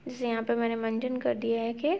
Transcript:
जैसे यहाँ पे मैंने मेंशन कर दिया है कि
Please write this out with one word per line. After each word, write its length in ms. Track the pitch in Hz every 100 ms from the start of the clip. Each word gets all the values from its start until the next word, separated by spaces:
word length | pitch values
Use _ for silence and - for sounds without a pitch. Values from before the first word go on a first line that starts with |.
| 269
जैसे 200 | 247 240
यहाँ 140 | 226
पे 120 | 226
मैंने 220 | 233 233 226
मेंशन 400 | 226 226 254 254
कर 180 | 247
दिया 260 | 220 226 226
है 120 | 226
कि 160 | 233 294 392